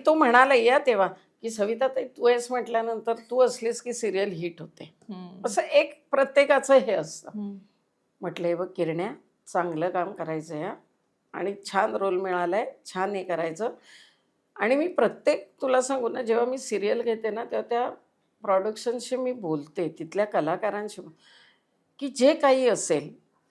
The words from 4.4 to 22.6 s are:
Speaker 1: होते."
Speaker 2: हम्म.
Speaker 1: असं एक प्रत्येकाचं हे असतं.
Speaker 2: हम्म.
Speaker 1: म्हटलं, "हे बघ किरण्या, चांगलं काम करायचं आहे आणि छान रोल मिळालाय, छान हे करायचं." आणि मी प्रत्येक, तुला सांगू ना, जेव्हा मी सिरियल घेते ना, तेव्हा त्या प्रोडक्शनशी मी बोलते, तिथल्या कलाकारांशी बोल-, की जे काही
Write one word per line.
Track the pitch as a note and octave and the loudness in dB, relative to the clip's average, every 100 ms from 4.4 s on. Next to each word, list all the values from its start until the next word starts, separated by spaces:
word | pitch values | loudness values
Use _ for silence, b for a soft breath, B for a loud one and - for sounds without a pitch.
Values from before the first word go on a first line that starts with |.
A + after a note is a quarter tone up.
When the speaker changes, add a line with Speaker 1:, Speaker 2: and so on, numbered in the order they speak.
| E3+ E3 | -8 -10
Speaker 1:
होते." | - _ - _ | -16 _ -20 _
Speaker 2:
हम्म. | - F#3 F3+ F#3+ B3 | -16 -14 -14 -8 -4
Speaker 1:
असं | - | -4
एक | - - D#4+ - _ | 2 2 2 -4 _
प्रत्येकाचं | C4+ C4+ C#4+ C#4 C#4 C4+ | 0 2 2 4 2 6
हे | C4+ C4 | 4 4
असतं. | F3+ D#3 - - | -2 -4 -12 -14
Speaker 2:
हम्म. | G#3 G3+ G3 F#3+ _ _ _ _ _ | -12 -10 -12 -18 _ _ _ _ _
Speaker 1:
म्हटलं, | F3+ E3 F3 | -8 -4 -2
"हे | |
बघ | E3+ F3+ F#3+ | -2 -4 -2
किरण्या, | D#3+ E3 G3+ C#4 _ _ - | -2 -2 -4 -8 _ _ -6
चांगलं | F#3+ F3 D#3 F3+ | -2 -2 -2 -2
काम | F3+ F3 | -2 -4
करायचं | - D#3+ D#3+ E3 | -6 -8 -8 -8
आहे | D3+ F3 C#4+ _ _ _ _ _ | -8 -8 -10 _ _ _ _ _
आणि | - F3+ G3+ - | -6 -6 -6 -4
छान | G3 A3 G#3 | 0 0 0
रोल | G3 F#3 | -2 0
मिळालाय, | F#3+ F3+ F3 G3 - - - | -2 -2 0 -2 -4 -8 -10
छान | G3 G3 | -4 -2
हे | G3+ | -4
करायचं." | F#3 E3 E3 D#3+ A3+ F4 b b b b b _ _ - | -4 -4 -4 -4 -6 -8 b b b b b _ _ -4
आणि | A3 C#4 | 2 2
मी | F4 | 2
प्रत्येक, | F4+ A3 - - D4+ - _ | 2 2 2 0 0 -4 _
तुला | C4 B3+ | 0 2
सांगू | B3+ C4+ A3+ | 2 -2 -2
ना, | - | -4
जेव्हा | A3+ A#3 A#3+ | 0 0 0
मी | C4 | -4
सिरियल | - G3+ G3+ A#3 | -4 -4 0 0
घेते | A#3 A3 A3 | 0 -2 -4
ना, | G#3 | -6
तेव्हा | A#3 A3 A3 | -4 -6 -2
त्या | A#3 A#3+ - _ _ _ _ | -2 -2 -6 _ _ _ _
प्रोडक्शनशी | G#3 F#3+ G#3 A3 A#3+ A#3+ A3+ B3+ | 0 0 0 -4 -6 -6 -4 -4
मी | B3+ | -4
बोलते, | B3 F3+ D#3 C#3+ - D#3+ - | -4 -4 -4 -4 -6 -6 -6
तिथल्या | D#3+ F#3+ | -6 -4
कलाकारांशी | G#3 G3+ D3+ F3+ G#3 G#3 G#3 G3 | 0 0 -2 -2 -4 -4 -8 -12
बोल-, | D#3+ - b b b b _ _ _ _ | -18 -20 b b b b _ _ _ _
की | C#4 | -10
जे | A#3 C4 | 4 4
काही | D#4+ C#4 C4 | 6 4 4